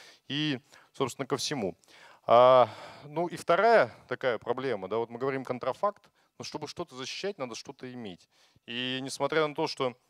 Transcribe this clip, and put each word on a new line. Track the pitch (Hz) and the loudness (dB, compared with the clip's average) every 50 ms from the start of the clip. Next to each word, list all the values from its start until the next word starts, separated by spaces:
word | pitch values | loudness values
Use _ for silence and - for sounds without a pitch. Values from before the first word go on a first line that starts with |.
| - - - _ _ | -20 -20 -20 _ _
и, | - 135 143 151 151 139 123 _ _ _ - _ _ _ | -8 -6 -4 -2 -2 -2 -4 _ _ _ -20 _ _ _
собственно, | - 143 120 - - 139 | -4 -4 -4 -4 -8 -6
ко | - 143 | -4 -4
всему. | 123 - - 151 135 104 90 82 _ _ _ - - - - - _ - | -4 -4 -4 -4 -4 -4 -6 -6 _ _ _ -20 -20 -20 -20 -20 _ 2
А, | - 113 120 127 127 131 127 120 113 - - - - - - - | 6 8 8 10 10 10 8 6 4 2 -12 -18 -20 -20 -20 -18
ну | 147 147 160 175 | -10 -6 -6 -6
и | 165 165 | -4 -6
вторая | - - - 170 175 202 233 233 202 139 113 - - - - | -8 0 0 2 4 6 6 6 6 4 4 0 -14 -10 -8
такая | 127 - - 131 117 104 | -8 -2 -2 -2 -2 -2
проблема, | - 113 120 127 127 135 117 101 95 92 | -2 -4 -4 -2 -2 -4 -4 -4 -4 -4
да, | 104 | -2
вот | 113 117 113 | -2 -2 -4
мы | 120 117 | -6 -6
говорим | 127 139 135 135 123 | -4 -4 -4 -4 -4
контрафакт, | - 127 120 - 127 131 - - 208 202 _ _ _ _ _ _ _ _ - | -6 -8 -6 -4 -4 -4 -2 -2 -4 -4 _ _ _ _ _ _ _ _ -16
но | - | -14
чтобы | - - 156 151 143 | -12 -10 -10 -10 -10
что-то | - - 175 _ 131 | -10 -10 -12 _ -10
защищать, | 127 131 - - - - 196 202 | -12 -12 -10 -10 -8 -8 -8 -8
надо | - 135 123 113 | -8 -8 -10 -10
что-то | - - - 147 - - 127 123 | -12 -14 -14 -16 -14 -14 -14 -12
иметь. | 123 117 101 90 - _ _ _ _ _ _ _ _ _ | -12 -12 -12 -12 -14 _ _ _ _ _ _ _ _ _
И | - 117 120 127 127 127 131 131 | -10 -8 -6 -4 -4 -4 -4 -6
несмотря | 135 - - 143 139 151 160 156 | -6 -6 -4 -4 0 2 0 0
на | 151 143 | 0 -2
то, | 151 160 | -4 -4
что | 147 - - 143 127 120 _ _ _ | -4 -2 -2 -4 -4 -4 _ _ _